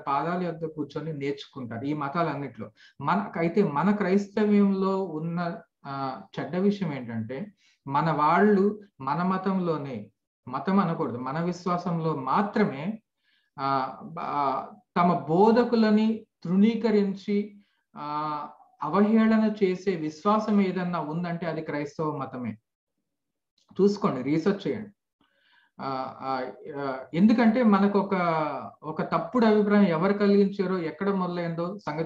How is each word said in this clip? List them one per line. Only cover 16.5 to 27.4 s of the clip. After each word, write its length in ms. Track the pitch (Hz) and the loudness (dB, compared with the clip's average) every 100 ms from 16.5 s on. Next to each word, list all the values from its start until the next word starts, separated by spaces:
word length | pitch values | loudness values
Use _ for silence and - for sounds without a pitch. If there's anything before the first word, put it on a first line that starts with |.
| 185 214 226 226 208 196 190 - 202 208 - _ _ _ 147 | 4 4 4 2 4 2 -2 -2 -2 -2 -10 _ _ _ -14
ఆ, 120 | 147 151 151 147 147 - _ - | -8 -4 -4 -6 -8 -16 _ -10
అవహేళన 720 | 151 180 208 226 220 220 214 208 | -2 2 4 6 6 4 2 2
చేసే 320 | 190 180 202 175 | 0 0 -2 -2
విశ్వాసం 640 | 151 - 208 214 214 202 | -4 -4 0 2 2 2
ఏదన్నా 380 | 190 180 175 175 | 2 0 -2 -4
ఉందంటే 460 | 147 165 175 170 175 | -4 -4 -4 -4 -4
అది 160 | 160 | -6
క్రైస్తవ 560 | 156 147 147 - 156 147 | -6 -6 -6 -4 -4 -4
మతమే. 400 | 135 127 117 110 _ _ _ _ _ _ _ _ _ _ _ - | -8 -8 -8 -10 _ _ _ _ _ _ _ _ _ _ _ 0
చూసుకోండి, 400 | 202 202 190 131 | 2 2 -2 -2
రీసెర్చ్ 460 | 127 160 202 196 156 | -2 0 0 -2 -4
చేయండి. 220 | 113 104 _ _ _ _ _ _ _ _ - | -6 -8 _ _ _ _ _ _ _ _ -12
ఆ, 340 | 135 131 127 - | -8 -6 -8 -8
ఆ, 320 | 135 131 127 - - 143 | -6 -4 -4 -10 -14 -8
ఆ, 220 | 139 131 - | -6 -6 -6
ఎందుకంటే 500 | 160 214 240 | 2 4 6